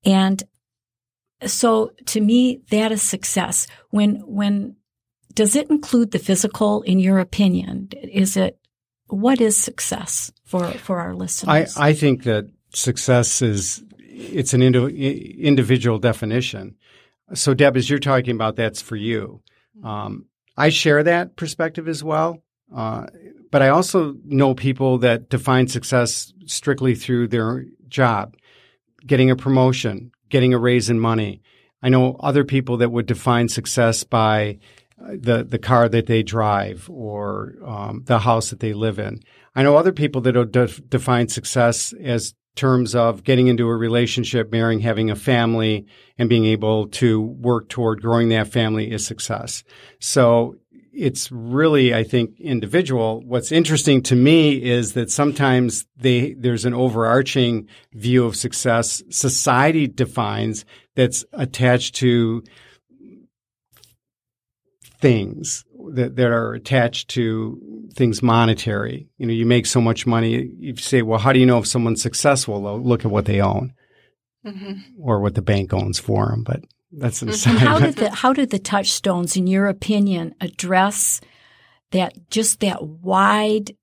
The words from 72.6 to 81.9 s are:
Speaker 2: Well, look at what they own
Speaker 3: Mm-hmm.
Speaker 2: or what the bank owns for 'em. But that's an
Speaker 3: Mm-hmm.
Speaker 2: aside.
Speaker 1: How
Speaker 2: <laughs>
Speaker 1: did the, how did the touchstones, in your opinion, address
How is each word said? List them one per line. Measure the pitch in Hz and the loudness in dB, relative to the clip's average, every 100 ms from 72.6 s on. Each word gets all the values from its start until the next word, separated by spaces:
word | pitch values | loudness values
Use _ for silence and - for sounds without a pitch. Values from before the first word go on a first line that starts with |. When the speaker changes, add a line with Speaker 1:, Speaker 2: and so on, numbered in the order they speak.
Speaker 2:
Well, | 101 104 | -6 -4
look | 127 117 | 0 0
at | 117 | 2
what | 101 101 | 0 0
they | 101 | 2
own | 98 101 127 - _ _ _ _ _ _ 214 | 2 0 -4 -12 _ _ _ _ _ _ -16
Speaker 3:
Mm-hmm. | 190 196 196 - 233 | -14 -12 -14 -16 -10
Speaker 2:
or | 147 104 | -2 0
what | 101 | 0
the | 98 | -2
bank | 95 101 95 | 0 0 0
owns | 95 98 98 | -2 -2 -4
for | - 104 107 | -2 0 0
'em. | 110 | -2
But | 113 127 - _ _ | -4 -6 -8 _ _
that's | 160 127 - | -6 -6 -4
an | 117 | -6
Speaker 3:
Mm-hmm. | 214 226 | 0 2
Speaker 2:
aside. | 233 - | 4 4
Speaker 1:
How | - | 4
Speaker 2:
<laughs> | |
Speaker 1:
did | - 277 | 2 2
the, | 214 | -4
how | 208 254 | 0 0
did | 269 262 | 2 0
the | 196 | -2
touchstones, | 196 202 196 - 196 180 175 190 | -2 -2 -2 -4 -2 -2 -2 -2
in | 185 | 0
your | 190 202 | 2 0
opinion, | 196 - 208 202 180 165 - | -2 -2 0 2 0 -6 -8
address | 180 - 180 185 190 202 - - _ _ _ _ _ _ _ | -10 -8 -2 2 2 0 -4 -4 _ _ _ _ _ _ _